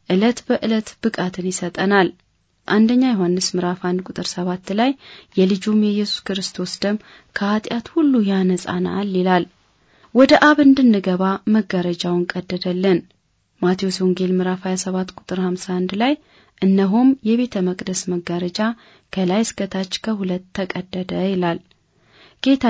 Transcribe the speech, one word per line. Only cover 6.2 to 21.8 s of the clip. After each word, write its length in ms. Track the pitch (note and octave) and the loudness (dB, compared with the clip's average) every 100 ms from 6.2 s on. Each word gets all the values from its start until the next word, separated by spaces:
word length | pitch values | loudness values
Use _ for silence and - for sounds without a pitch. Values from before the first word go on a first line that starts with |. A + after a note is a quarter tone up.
ክርስቶስ 500 | - G3 F#3 - F3+ - | -6 -6 -6 -8 -10 -4
ደም 160 | G3 G#3+ - - _ - | -4 -4 -6 -20 _ -4
ከኃጢአት 520 | G3+ G#3+ - A#3 - | -2 -2 -2 -8 -4
ሁሉ 240 | E4 D4 B3+ G3 | 0 2 2 2
ያነጻናል» 840 | F#3+ F#3 F3+ - F3+ F#3 F#3 G3+ | 2 0 0 -4 -4 -4 -4 -4
ይላል። 320 | F#3 F3+ F3+ F3 _ _ _ _ _ _ A#3+ | -2 2 2 0 _ _ _ _ _ _ 4
ወደ 180 | C4+ D4+ | 6 6
አብ 160 | D4+ D4 | 6 6
እንድንገባ 640 | C#4 C4+ B3+ G3+ F#3+ F3+ F#3+ G3 - | 6 6 6 4 2 0 0 0 0
መጋረጃውን 720 | G#3+ G3+ F#3 F3 E3+ F3 F3 F3 | 0 0 -2 -2 -4 -2 -2 -2
ቀደደልን። 720 | F3+ F3+ F3+ F#3 F3+ F#3+ E3+ - _ _ _ _ - | -6 -6 -6 -4 -2 2 2 -2 _ _ _ _ -2
ማቴዎስ 360 | F3+ F#3 F#3+ F#3 | 0 0 -2 0
ወንጌል 340 | F#3 F3+ F#3 | 0 0 0
ምዕራፍ 300 | F#3 F#3 F#3 | 0 0 -4
ሃያ 160 | F#3 F#3 | -4 -4
ሰባት 320 | F#3 F#3 F#3 | -4 -4 -6
ቁጥር 260 | - - F#3 | -10 -8 -4
ሀምሳ 260 | F#3 F#3 - | -2 -4 -4
አንድ 200 | F3+ F#3 G3+ | -4 -2 -2
ላይ 180 | B3 D4+ _ _ _ - | -2 -2 _ _ _ -2
«እነሆም 480 | G3 F#3+ F#3+ A3+ C4 C4+ | 2 4 4 4 4 2
የቤተ 320 | G#3+ A#3 B3 G3+ | 2 0 0 -2
መቅደስ 400 | F#3 F3+ - F#3 - | -2 -4 -6 -6 -4
መጋረጃ 520 | F3 E3+ F3 F3+ F3 A3 A#3 _ _ - | -6 -4 -4 -4 -2 -4 -4 _ _ -10
ከላይ 300 | F#3+ F3+ G3+ | -2 0 0
እስከ 260 | A3+ - F#3+ | 0 -4 -6
ታች 260 | F#3+ F#3+ - | -4 -6 -6
ከሁለት 460 | A3 G#3 F#3 F3+ - | -6 -4 -4 -4 -6
ተቀደደ» 600 | - F#3 F#3 F#3 F#3 F#3 F3 F#3+ | -8 -6 -8 -8 -8 -6 -4 -2
ይላል። 340 | F#3+ F3 E3+ _ _ | 0 -2 -4 _ _